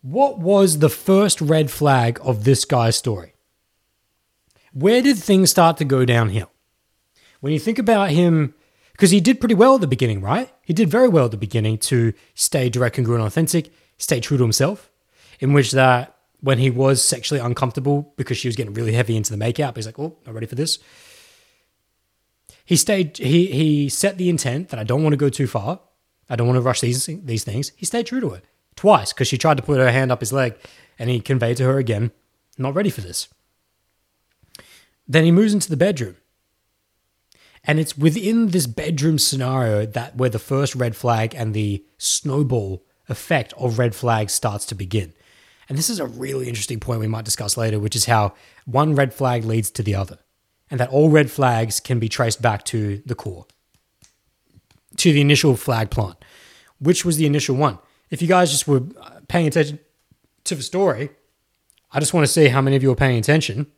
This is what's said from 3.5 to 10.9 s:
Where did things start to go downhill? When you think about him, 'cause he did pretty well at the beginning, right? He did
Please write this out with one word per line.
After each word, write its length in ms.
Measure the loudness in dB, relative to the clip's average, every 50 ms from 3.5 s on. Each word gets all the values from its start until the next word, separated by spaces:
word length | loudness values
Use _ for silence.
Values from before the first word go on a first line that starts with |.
| _ _ _ _ _ _ _ _ _ _ _ _ _ _ _ _ _ _ _ _ _ _ _ _
Where 300 | _ 0 2 4 4 4
did 140 | 4 4 2
things 340 | 2 2 2 4 4 4 4
start 280 | 6 6 4 4 4 2
to 60 | 0
go 200 | 2 2 2 4
downhill? 480 | 4 4 2 2 2 -2 -4 -6 _ _ _ _ _ _ _ _ _ _ _ _ _ _ _ _ _ _ _
When 120 | -4 -2
you 60 | -2 -2
think 200 | -2 -2 -2 0
about 320 | 2 2 4 4 4 2
him, 440 | 4 4 4 4 4 2 2 0 _ _ _ _ _ _ _ _ _ 4
'cause 120 | 4 6
he 100 | 6 6
did 200 | 6 4 2 2
pretty 140 | 2 0 4
well 220 | 6 6 6 6
at 40 | 4
the 60 | 4
beginning, 340 | 0 0 0 0 -2 -2 -4
right? 320 | -2 -2 -2 -2 -4 -6 _ _
He 100 | _ -4
did 180 | 0 2 2 2